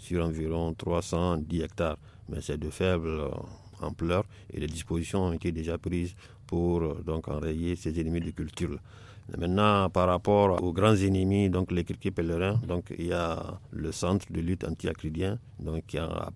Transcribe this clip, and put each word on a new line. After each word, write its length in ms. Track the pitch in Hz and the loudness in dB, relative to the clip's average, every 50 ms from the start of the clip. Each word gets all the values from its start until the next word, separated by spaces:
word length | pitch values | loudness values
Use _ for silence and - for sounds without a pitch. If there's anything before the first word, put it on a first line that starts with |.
sur 260 | - - 90 87 85 | -8 -4 -2 0 0
environ 480 | 82 80 80 78 80 82 85 82 82 82 | 0 0 -2 -2 -2 0 0 0 0 -2
trois 300 | - - 87 85 85 82 | -2 -2 0 0 0 0
cent 340 | - 90 85 87 90 87 78 | 0 0 2 2 2 2 0
dix 240 | 76 80 87 85 | 0 -2 -2 -2
hectares. 360 | 78 78 - - 85 80 76 - - - - - - - | -2 -2 -2 -2 0 0 -2 -4 -8 -16 -20 -18 -12 -8
Mais 120 | 76 76 | -8 -6
c'est 160 | - - 73 76 | -4 -4 -4 -4
de 140 | 78 76 | -4 -6
faible, 360 | - - 92 92 92 85 82 82 | -4 0 2 2 2 2 0 -2
euh, 200 | 78 78 73 67 - - - - - - - - - - | -2 -2 -2 -4 -4 -6 -8 -10 -14 -18 -20 -20 -12 -8
ampleur 440 | - 78 - - 82 85 87 95 107 - - - - - | -6 -6 -4 -2 0 2 2 2 0 -2 -6 -20 -18 -12
et 80 | - 73 | -8 -6
les 80 | 73 76 | -6 -4
dispositions 580 | 80 82 80 - 82 85 82 - - 98 92 90 | -4 -6 -6 -2 -2 -2 -2 0 0 0 2 0
ont 60 | 85 | 0
été 180 | 78 - 90 | 0 -2 -2
déjà 260 | 82 80 80 82 82 80 | -2 -2 -2 -4 -4 -4
prises 380 | - 85 85 87 85 87 - - - - - - - - | -2 -2 -2 0 -2 -2 -6 -10 -18 -20 -20 -20 -10 -4
pour, 340 | 90 85 85 87 87 85 | -2 0 2 2 2 2
euh, 220 | 82 78 73 - 80 | 2 0 -2 -4 -4
donc, 220 | 82 80 80 - - | -4 -4 -4 -4 -4
enrayer 480 | 69 76 76 80 78 80 85 87 90 | -4 -4 -2 -2 -2 -2 0 -2 -2
ces 220 | 82 - 82 78 85 | -2 -2 -4 -2 -2
ennemis 200 | 80 80 82 85 | 0 0 0 -2
de 100 | 85 85 | -2 -4
culture. 480 | - - 80 78 - - 87 76 73 - - - - - - - - - - - - - | -4 -6 -6 -8 -6 -4 -4 -4 -4 -6 -10 -14 -20 -20 -20 -20 -20 -18 -14 -10 -6 -4
Maintenant, 520 | 85 87 90 101 104 107 104 101 95 87 | 0 2 4 6 6 6 6 6 4 4
par 200 | - 90 90 90 | 4 4 4 4
rapport 520 | 90 87 - 104 104 104 101 98 92 90 | 4 4 4 4 6 6 6 6 4 2
aux 120 | 90 90 85 | 2 0 2
grands 240 | 90 98 107 110 92 | 4 6 6 6 6
ennemis, 520 | 98 98 95 95 92 95 98 101 101 95 | 6 4 4 4 4 4 4 4 4 4
donc 220 | 90 90 92 - | 4 2 2 2
les 140 | 90 87 85 | 0 0 0
criquets 260 | - - 117 - 98 | -2 -4 -4 -4 -4
pèlerins, 480 | 92 - 85 82 85 85 92 98 104 117 - 85 | -2 -2 -2 0 0 0 2 2 2 0 0 0
donc, 260 | 87 87 87 - - - | -2 -4 -4 -6 -6 -6
il 60 | 82 | -4
y 80 | 87 90 | -2 0
a 440 | 87 85 82 82 82 82 - - - - - | 0 0 0 -2 -4 -6 -8 -10 -10 -12 -10
le 220 | - - 76 78 80 | -8 -6 -4 -4 -4
centre 320 | - - 87 95 101 - - | -2 0 2 2 2 0 -2
de 120 | 87 82 | -4 -2
lutte 240 | 82 85 95 90 - | 0 0 0 0 -2
anti-acridien, 760 | - 82 - - 87 85 - - 80 76 82 92 95 107 120 - - - - | -4 -4 -4 -2 -4 -4 -4 -4 -4 -2 0 0 0 -2 -4 -6 -12 -14 -10
donc, 240 | - 78 80 82 - - | -6 -4 -4 -4 -4 -4
qui 100 | - - | -4 -4
a 320 | 82 80 - 82 82 - - | -4 -4 -4 -4 -6 -6 -8